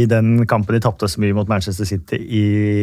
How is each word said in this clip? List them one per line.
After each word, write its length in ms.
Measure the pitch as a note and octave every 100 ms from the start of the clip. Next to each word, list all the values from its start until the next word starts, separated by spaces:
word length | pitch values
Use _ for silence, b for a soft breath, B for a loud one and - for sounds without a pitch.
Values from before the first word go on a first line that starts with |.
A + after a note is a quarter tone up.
| A#2
den 380 | A2+ A2 A#2 A2
kampen 280 | A#2 G2+ A2+
de 60 |
tapte 240 | A#2 - G#2
så 140 | -
mye 140 | G#2 G2+
mot 100 | G2
Manchester 380 | G#2 G2 F#2 F#2+
City 300 | F#2+ - A2+
i, 240 | - G#2+ G#2 G#2 G#2 G#2